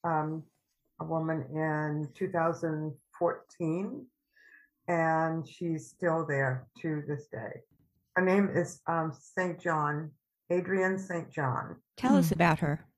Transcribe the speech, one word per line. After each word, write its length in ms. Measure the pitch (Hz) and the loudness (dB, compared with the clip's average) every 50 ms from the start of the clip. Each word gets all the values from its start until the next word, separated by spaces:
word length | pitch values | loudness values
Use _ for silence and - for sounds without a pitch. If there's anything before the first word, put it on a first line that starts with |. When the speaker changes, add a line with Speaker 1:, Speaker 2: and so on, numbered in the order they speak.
Speaker 1:
um, 400 | - 170 160 156 151 156 160 160 156 _ _ _ _ _ _ _ _ _ _ _ | 0 0 0 0 0 -2 -4 -8 -10 _ _ _ _ _ _ _ _ _ _ _
a 40 | 160 | -6
woman 380 | 160 160 160 160 160 160 156 131 131 147 | -2 -2 0 0 0 -2 -2 -4 -4 -4
in 560 | 156 156 160 156 151 151 151 151 151 151 147 - | -2 0 0 0 0 -2 -2 -2 -4 -4 -6 -4
two 160 | - 190 185 | -6 -6 -2
thousand 640 | 185 170 165 170 165 165 - 160 156 151 156 156 147 - _ _ _ - | 0 2 2 2 0 0 -2 -2 -2 -2 -4 -6 -8 -10 _ _ _ 0
fourteen, 880 | 175 170 - - - _ - _ 175 160 160 180 196 233 262 - - - _ _ _ _ _ _ _ - - - _ _ _ _ _ - | 0 0 0 -2 -12 _ -8 _ -2 -2 -2 -2 -4 -6 -8 -12 -14 -18 _ _ _ _ _ _ _ -20 -20 -20 _ _ _ _ _ -2
and 580 | 175 165 160 160 160 160 160 160 165 165 156 | 0 2 2 2 2 2 2 0 0 -2 -6
she's 400 | - - - 175 170 160 156 - - | -8 -10 -6 -4 -4 -4 -4 -6 -12
still 360 | - _ 185 170 160 165 160 | -8 _ 0 0 2 2 0
there 400 | 156 143 139 139 131 127 127 - - _ - | 0 0 2 2 2 0 -2 -6 -12 _ -8
to 220 | - 165 151 147 143 | -4 -4 -4 -4 -4
this 220 | 143 147 143 - _ | -4 -6 -6 -6 _
day. 340 | - 110 113 - - - - _ _ _ _ _ _ _ _ _ _ | -10 -8 -8 -8 -10 -12 -16 _ _ _ _ _ _ _ _ _ _
Her 60 | 185 | 2
name 260 | 185 185 190 202 202 - | 4 6 6 4 4 4
is, 280 | - 170 170 170 - - _ - | 2 0 0 0 -6 -8 _ -2
um, 240 | 165 165 160 160 | 0 0 0 -2
Saint 480 | 143 - - - - 190 180 180 170 - | -4 -8 -18 -8 -4 -4 -2 -2 -4 -4
John, 500 | - 175 160 156 147 147 147 147 160 151 - _ _ _ _ _ _ _ | -2 0 0 2 2 0 0 -2 -6 -8 -12 _ _ _ _ _ _ _
Adrienne 480 | 175 180 175 180 196 190 185 190 190 190 | 0 0 2 0 2 2 2 2 2 0
Saint 320 | 190 - 175 170 160 - | -4 -4 -6 -6 -6 -6
John. 460 | - 160 143 131 123 - - - - - _ _ _ | -4 -2 0 0 0 -2 -4 -6 -12 -16 _ _ _
Speaker 2:
Tell 200 | - - 254 214 | -2 4 6 6
us 120 | 185 170 160 | 6 6 4
Speaker 3:
Hmm. 40 | - | 4
Speaker 2:
about 240 | 156 170 170 156 - | 4 4 4 4 4
her. 240 | 175 143 147 - - _ _ | 2 -2 -2 -2 -6 _ _